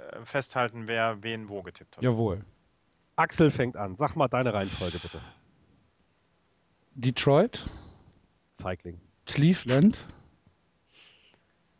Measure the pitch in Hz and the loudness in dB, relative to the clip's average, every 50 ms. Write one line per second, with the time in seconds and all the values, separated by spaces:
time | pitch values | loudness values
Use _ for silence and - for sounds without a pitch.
0 | - - - - 117 - - 139 127 - - 131 123 113 113 117 113 107 117 113 | -16 -14 -14 -14 -10 -6 -4 -4 -4 -4 -2 -2 -2 -2 -4 -6 -6 -4 -2 0
1 | 113 113 110 101 104 113 113 110 110 101 101 98 90 - - - - _ - - | 0 0 -2 -4 -6 -8 -8 -8 -8 -10 -10 -10 -10 -12 -16 -20 -20 _ -8 -2
2 | 123 127 113 110 113 104 87 101 - - _ _ _ _ _ _ _ _ _ _ | 0 0 2 2 0 0 -2 -4 -8 -14 _ _ _ _ _ _ _ _ _ _
3 | _ _ _ - 160 - - - 160 147 - - 127 123 - - 104 95 92 92 | _ _ _ 0 0 2 4 6 6 6 6 4 0 -2 -2 -6 -8 -8 -4 -2
4 | 147 139 - 156 139 123 - 127 127 120 104 101 98 95 - - 95 87 82 87 | -2 -2 0 0 0 2 2 2 2 2 0 0 -2 -2 -4 -4 -4 -4 -6 -6
5 | - 82 - 80 - - - _ _ _ _ _ _ _ _ _ _ _ _ _ | -10 -12 -12 -14 -16 -16 -20 _ _ _ _ _ _ _ _ _ _ _ _ _
6 | _ _ _ _ _ _ _ _ _ _ _ _ _ _ _ _ _ _ - 135 | _ _ _ _ _ _ _ _ _ _ _ _ _ _ _ _ _ _ -8 -4
7 | 120 131 120 - - 143 139 151 - 247 - - - - - - - - - - | -2 -2 0 2 4 4 6 6 4 4 0 -6 -12 -12 -14 -16 -20 -20 -20 -20
8 | _ _ _ _ _ _ _ _ _ _ _ - - 92 92 - - 87 82 87 | _ _ _ _ _ _ _ _ _ _ _ -10 -8 -8 -8 -8 -10 -14 -16 -16
9 | - _ _ _ _ - - 143 147 170 190 - - 123 127 139 165 220 - - | -18 _ _ _ _ -8 0 2 4 4 4 2 0 2 4 6 6 6 6 2
10 | - - - - - _ _ _ _ _ _ _ _ _ _ _ _ _ _ - | -4 -18 -20 -20 -20 _ _ _ _ _ _ _ _ _ _ _ _ _ _ -20
11 | - - - _ _ _ _ _ _ _ _ _ _ _ _ _ | -20 -20 -20 _ _ _ _ _ _ _ _ _ _ _ _ _